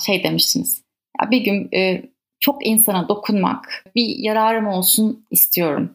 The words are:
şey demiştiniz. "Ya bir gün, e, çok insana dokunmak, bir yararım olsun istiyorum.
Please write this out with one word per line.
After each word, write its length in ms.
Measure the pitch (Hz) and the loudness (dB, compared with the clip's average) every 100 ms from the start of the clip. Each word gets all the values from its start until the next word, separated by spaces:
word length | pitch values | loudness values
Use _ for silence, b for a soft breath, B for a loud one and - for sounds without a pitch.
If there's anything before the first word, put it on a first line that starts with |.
| - | -2
şey 160 | 185 | 0
demiştiniz. 580 | 165 165 - 175 180 - _ _ _ - | 0 0 0 0 -2 -6 _ _ _ -4
"Ya 80 | 214 | 0
bir 100 | 247 | 2
gün, 280 | 208 202 180 | 2 -2 -2
e, 280 | 185 185 185 - _ _ - | 0 0 0 -6 _ _ -4
çok 260 | 285 277 220 | -2 0 0
insana 420 | 220 - 190 160 | 2 2 0 0
dokunmak, 760 | 208 - 208 180 262 - - - 233 | -2 0 0 0 -2 -8 -16 -6 -2
bir 200 | 233 - | -2 -2
yararım 480 | 214 220 220 226 214 | -2 2 2 2 0
olsun 600 | 185 185 - 220 - - | 0 0 2 0 -2 -4
istiyorum. 600 | - - - 165 139 - | -2 0 0 0 0 -4